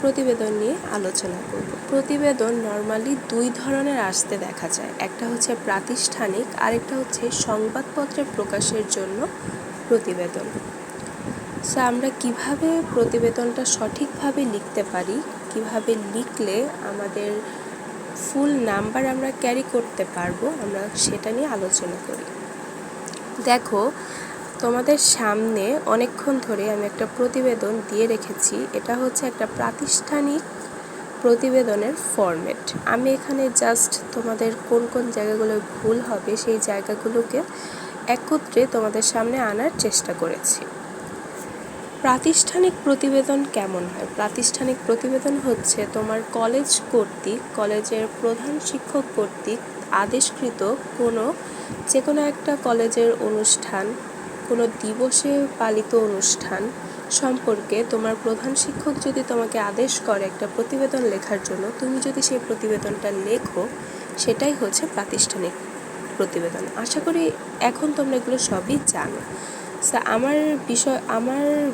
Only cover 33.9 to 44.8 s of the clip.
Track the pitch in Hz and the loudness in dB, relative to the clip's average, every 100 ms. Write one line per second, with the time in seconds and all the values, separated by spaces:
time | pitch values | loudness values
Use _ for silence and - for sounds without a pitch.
33.9 | - - 240 226 220 226 226 - 233 240 | 0 -4 -4 -2 0 0 0 2 4 4
34.9 | 247 240 226 214 214 220 214 202 - 220 | 0 0 0 0 2 2 2 -2 -2 2
35.9 | 233 240 208 - 214 - 220 214 202 196 | 2 0 -2 0 0 2 2 2 0 -2
36.9 | 208 220 233 233 254 349 - - - - | -2 0 0 2 0 -2 -8 -10 -10 -10
37.9 | - - 247 - 311 - 233 254 240 214 | -8 0 0 2 0 4 4 4 4 2
38.9 | 220 220 233 226 262 226 208 294 - 214 | 2 2 2 0 2 0 2 0 2 0
39.9 | - - 170 165 - - - - - - | 2 -2 -2 -2 0 0 -2 -2 -10 -10
40.9 | - - - - - - - - - - | -10 -10 -10 -10 -10 -10 -10 -10 -10 -12
41.9 | - 269 254 320 320 - 359 370 - 285 | 0 4 6 6 6 4 6 4 4 4
42.9 | 277 277 269 262 277 277 220 196 185 180 | 4 6 4 6 2 2 -2 -2 -2 -2
43.9 | - - - 208 254 240 - 262 254 | -4 -6 0 0 2 0 2 0 0